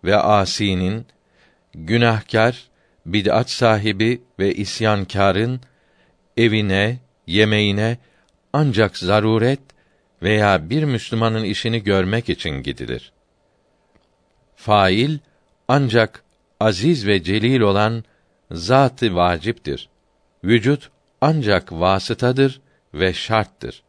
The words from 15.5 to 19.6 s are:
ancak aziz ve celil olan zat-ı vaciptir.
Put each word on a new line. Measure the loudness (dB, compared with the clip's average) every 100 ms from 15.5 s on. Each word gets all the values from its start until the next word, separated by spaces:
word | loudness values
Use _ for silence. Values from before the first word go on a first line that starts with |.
| _ 0
ancak | 2 2 2 0 -4 _ _ _ _
aziz | -2 0 0 0 0
ve | 0
celil | 0 0 2 2
olan | 2 2 0 -2 -10 _ _ _ _
zat-ı | -12 0 2 2 0 -2
vaciptir. | 2 0 0 -4 -8